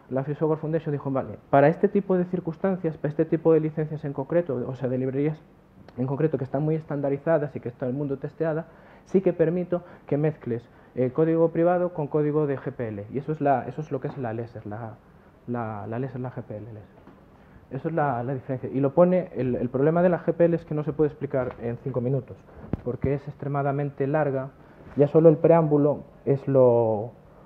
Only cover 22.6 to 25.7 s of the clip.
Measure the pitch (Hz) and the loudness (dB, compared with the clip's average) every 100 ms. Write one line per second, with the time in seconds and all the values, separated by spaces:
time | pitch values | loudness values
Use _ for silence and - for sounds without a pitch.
22.6 | - - 123 120 131 139 - - 139 143 | -10 -8 -6 -4 -2 -2 -6 -10 -4 -2
23.6 | 139 139 143 - 139 156 143 131 135 - | 0 0 -4 -2 0 2 0 -2 -6 -14
24.6 | - - - - 143 160 165 156 160 165 | -20 -20 -6 2 2 8 8 8 6 6
25.6 | 156 | 6